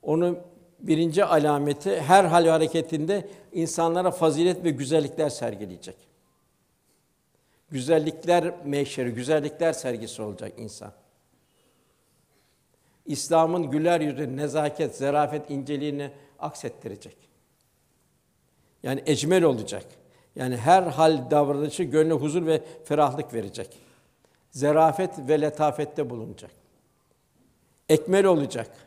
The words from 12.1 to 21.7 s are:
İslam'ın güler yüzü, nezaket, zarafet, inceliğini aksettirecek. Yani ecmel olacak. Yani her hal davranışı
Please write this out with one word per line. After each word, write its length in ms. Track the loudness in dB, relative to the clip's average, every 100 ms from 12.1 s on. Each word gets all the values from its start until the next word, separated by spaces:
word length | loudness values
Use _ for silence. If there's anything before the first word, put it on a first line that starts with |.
| _ _ _ _ _ _ _ _ _ -8
İslam'ın 640 | -8 2 4 4 2 -2
güler 300 | 0 2 2
yüzü, 360 | 0 -4 -8 -6
nezaket, 600 | -4 -2 -4 -2 -6 -4
zarafet, 540 | -2 0 0 -2 -8
inceliğini 600 | -10 -6 -6 -6 -6 -10 -14 _ _
aksettirecek. 800 | -12 -10 -14 -12 -14 -14 -18 -20 _ _ _ _ _ _ _ _ _ _ _ _ _ _ _ _
Yani 200 | -6 -6 -2
ecmel 380 | -2 2 4
olacak. 420 | 4 2 -4 -10 -14 -20 _ _ _ -8
Yani 200 | -6 -2
her 260 | 4 4
hal 480 | 4 2 4 4 2
davranışı 520 | 2 2 0 -4